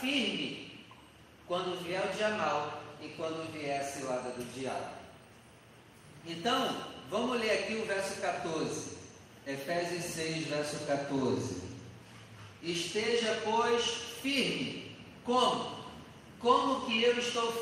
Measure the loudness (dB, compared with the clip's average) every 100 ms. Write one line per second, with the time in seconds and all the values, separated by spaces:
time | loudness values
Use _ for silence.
0 | 0 2 2 0 -4 -6 -12 -16 -18 -20
1 | -20 -20 -20 -14 -2 -2 0 -2 -2 0
2 | 0 2 2 2 2 2 0 -6 -10 -12
3 | -12 -4 -4 -2 -6 -6 -2 -2 -2 -4
4 | -2 -2 -2 -6 -6 -6 -4 -4 -6 -10
5 | -14 -18 -20 -20 -20 -20 -20 -20 -20 -20
6 | -20 -16 -10 -2 2 2 2 -2 -8 -12
7 | -4 0 0 2 2 2 2 -2 0 0
8 | -2 -2 -2 0 0 0 -2 -2 -6 -10
9 | -14 -18 -20 -12 -8 -6 -2 0 0 -2
10 | -2 -2 -2 -2 0 0 0 -2 0 0
11 | 2 2 2 2 0 -4 -6 -10 -12 -16
12 | -18 -18 -18 -16 -18 -8 -4 -2 0 0
13 | 4 4 4 2 4 4 6 6 4 0
14 | -6 -4 0 4 2 2 -2 -6 -10 -12
15 | -16 -8 2 4 6 4 0 -6 -10 -14
16 | -16 -18 -18 2 6 8 6 2 2 6
17 | 6 6 4 2 2 0